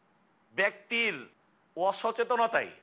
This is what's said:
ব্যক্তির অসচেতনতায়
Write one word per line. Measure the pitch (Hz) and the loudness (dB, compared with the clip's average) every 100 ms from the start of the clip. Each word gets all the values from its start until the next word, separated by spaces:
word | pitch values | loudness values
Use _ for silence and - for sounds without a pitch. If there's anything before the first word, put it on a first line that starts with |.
| _ _ _ _ _ 113 | _ _ _ _ _ 0
ব্যক্তির | 196 196 - 233 226 151 113 _ _ _ _ - | 0 -2 -6 -2 0 -2 -10 _ _ _ _ -2
অসচেতনতায় | 190 190 - - 233 240 226 160 98 - | 0 0 -2 -2 0 2 2 2 -2 -10